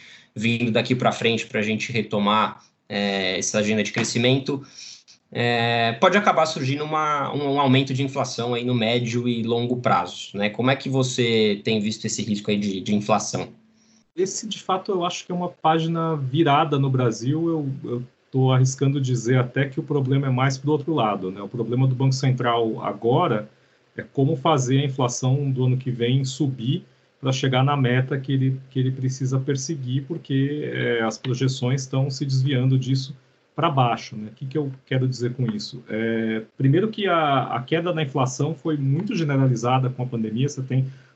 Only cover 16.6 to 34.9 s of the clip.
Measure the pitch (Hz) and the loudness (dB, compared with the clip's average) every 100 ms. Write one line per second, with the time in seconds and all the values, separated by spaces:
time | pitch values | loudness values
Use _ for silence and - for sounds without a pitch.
16.6 | 160 143 135 127 127 104 120 156 170 160 | 4 2 2 2 2 0 0 0 0 -2
17.6 | 139 135 - 123 127 _ _ 135 131 131 | -4 -6 -6 -8 -8 _ _ 0 4 4
18.6 | 131 - 139 143 127 117 110 131 127 - | 4 2 0 2 0 0 2 2 2 0
19.6 | 139 - - 147 127 139 139 127 135 131 | -2 -4 -4 -2 0 0 2 2 0 0
20.6 | 143 151 135 156 110 98 92 98 98 117 | 0 0 0 0 0 0 -4 -8 -8 -6
21.6 | 113 120 135 123 135 131 139 123 120 117 | -2 2 2 2 0 2 0 0 0 2
22.6 | 113 107 101 101 113 139 175 107 104 _ | 0 -2 -6 -2 2 4 4 0 -4 _
23.6 | _ _ _ - - - 139 160 170 147 | _ _ _ -14 -6 0 2 2 2 2
24.6 | 120 135 143 131 123 - 131 139 139 127 | 4 2 2 0 -2 0 0 0 0 0
25.6 | 127 127 127 110 117 135 131 - 147 131 | 0 0 -2 -2 0 2 0 -2 -2 -2
26.6 | 113 170 - _ _ _ 131 131 135 131 | -2 -4 -6 _ _ _ -4 0 0 2
27.6 | 135 147 123 123 131 139 135 135 131 131 | 2 2 2 2 0 -2 -2 0 0 -2
28.6 | - 131 127 131 131 131 127 135 135 139 | -4 -2 -2 -2 -4 -2 -2 -2 -2 -4
29.6 | - 156 123 131 139 165 - 139 139 151 | -4 -6 -4 -4 -4 -8 -2 0 0 -2
30.6 | 127 127 120 120 113 110 131 123 135 131 | -4 -2 0 0 0 -2 -4 0 0 0
31.6 | 123 135 - 135 139 135 139 131 131 131 | -2 -2 -2 -2 -2 -2 -2 0 2 2
32.6 | 131 131 127 135 - - _ _ _ - | 2 2 2 -2 -2 -12 _ _ _ -2
33.6 | 165 139 120 110 - 110 107 - 135 151 | 0 4 2 0 -4 -12 -12 -12 -6 -4
34.6 | 143 131 _ | -4 -6 _